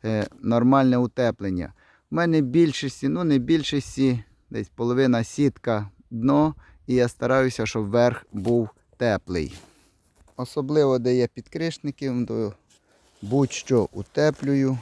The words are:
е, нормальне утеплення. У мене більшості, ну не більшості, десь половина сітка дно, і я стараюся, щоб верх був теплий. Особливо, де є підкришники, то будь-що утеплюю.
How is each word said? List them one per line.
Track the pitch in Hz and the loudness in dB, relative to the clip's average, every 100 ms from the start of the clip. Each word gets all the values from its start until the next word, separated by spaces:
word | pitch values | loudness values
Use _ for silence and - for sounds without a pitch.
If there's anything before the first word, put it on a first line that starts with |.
е, | 110 107 - - | -2 -4 -4 -6
нормальне | 110 117 123 135 131 123 | -2 2 4 4 4 2
утеплення. | 123 - 120 117 98 92 80 - _ _ _ | 0 0 -2 -2 -6 -6 -8 -16 _ _ _
У | 156 | -2
мене | 170 160 | 2 2
більшості, | 135 143 170 135 139 - 139 | 2 2 2 2 -8 -4 -4
ну | 160 | -2
не | 170 139 | 2 0
більшості, | 120 165 143 147 - - 135 123 - _ _ | 2 0 2 -4 -4 0 0 0 -6 _ _
десь | 113 104 | -10 -10
половина | - 120 123 135 117 | -4 -2 2 2 2
сітка | 113 - 143 - - 110 104 _ _ | -2 0 0 0 -4 -2 -4 _ _
дно, | 117 123 143 156 151 - _ - | -4 0 2 2 -2 -18 _ -2
і | |
я | 127 120 | 2 2
стараюся, | - 123 131 131 120 110 | 0 0 2 2 -2 -4
щоб | 113 104 | -4 -2
верх | 117 120 120 - | 2 2 2 -10
був | 104 95 120 110 _ _ _ | -6 0 0 0 _ _ _
теплий. | 120 101 - 87 73 - - _ _ _ _ _ _ - | -2 -2 -2 -4 -4 -8 -20 _ _ _ _ _ _ -12
Особливо, | 127 - 135 151 143 127 | -8 -6 0 2 4 2
де | 120 | 2
є | 127 120 | 2 2
підкришники, | - - 160 165 151 147 135 135 123 120 | -2 -14 -6 -6 -6 -10 -8 -6 -4 -4
то | 113 107 101 _ _ _ _ _ _ | -4 -6 -8 _ _ _ _ _ _
будь-що | 101 131 135 - - 127 98 | -2 0 0 -2 0 0 0
утеплюю. | 113 98 - 151 143 139 139 135 127 | -4 -8 0 0 0 -2 0 0 -2